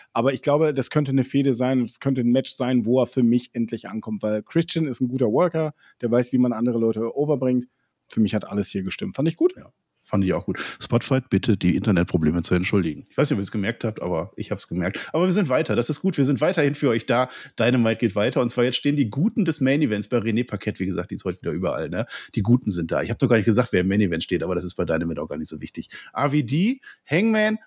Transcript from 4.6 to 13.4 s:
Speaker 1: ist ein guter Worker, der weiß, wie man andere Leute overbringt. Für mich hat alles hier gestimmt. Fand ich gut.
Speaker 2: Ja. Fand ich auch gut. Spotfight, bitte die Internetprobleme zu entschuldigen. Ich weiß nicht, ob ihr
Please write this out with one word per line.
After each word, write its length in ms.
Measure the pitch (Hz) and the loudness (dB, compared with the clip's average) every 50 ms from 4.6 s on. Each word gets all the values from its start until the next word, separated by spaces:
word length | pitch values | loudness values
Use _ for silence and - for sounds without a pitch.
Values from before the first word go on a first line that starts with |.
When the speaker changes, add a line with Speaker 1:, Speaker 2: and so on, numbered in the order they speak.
| 170 170 - 170 160 143 | 0 0 -2 -2 -2 -2
Speaker 1:
ist 120 | 120 - | -2 -2
ein 100 | 131 120 | -2 -2
guter 180 | 127 131 131 110 | 0 0 0 2
Worker, 480 | 107 143 180 170 - 160 156 151 - _ _ - _ - | 2 2 2 2 0 0 -2 -2 -4 _ _ -20 _ -6
der 80 | - 113 | -4 2
weiß, 240 | 117 123 123 - - | 2 2 2 2 2
wie 60 | 123 | 2
man 140 | 123 123 117 | 2 2 2
andere 260 | 110 117 123 117 117 | 0 0 0 0 2
Leute 380 | 113 113 110 107 113 113 - 135 | 2 2 0 0 -2 -4 -2 -2
overbringt. 480 | 147 151 151 127 135 127 127 127 120 - _ _ _ _ _ _ _ - | 0 0 0 0 2 0 0 0 -2 -4 _ _ _ _ _ _ _ -8
Für 140 | - 117 | 0 0
mich 120 | 107 98 - | 2 2 2
hat 140 | 104 - - | -2 -4 -2
alles 220 | 101 101 101 - | -4 -4 -4 -2
hier 120 | - 98 | -4 -4
gestimmt. 320 | 92 92 - - - 95 - | -6 -6 -6 -6 -8 -8 -4
Fand 140 | - 139 165 | -2 -2 -2
ich 80 | 165 | 0
gut. 180 | - 320 370 - - | 2 0 0 0 -2
Speaker 2:
Ja. 160 | - - _ _ _ _ _ _ _ | -20 -20 _ _ _ _ _ _ _
Fand 180 | - - 101 95 | -2 0 0 2
ich 80 | 92 | 2
auch 140 | 85 82 - | 0 -2 -2
gut. 120 | - 92 - - - - - | -4 -6 -6 -6 -10 -10 -10
Spotfight, 500 | - - 120 117 - - 135 131 - - | -6 0 0 0 0 2 -2 -2 0 0
bitte 280 | - 95 - - 104 95 | 0 0 2 2 0 2
die 180 | - 90 82 | 4 2 2
Internetprobleme 640 | - - 110 98 85 87 - - 85 78 76 82 87 82 | 2 2 2 2 2 2 2 0 2 2 2 0 0 0
zu 120 | - 90 | 0 0
entschuldigen. 500 | 90 90 - - 101 87 82 73 71 - _ | 0 0 0 0 0 0 0 -4 -8 -12 _
Ich 80 | - - | -2 -2
weiß 120 | 151 147 | 0 0
nicht, 60 | 135 | 0
ob 40 | |
ihr 40 | 101 | -2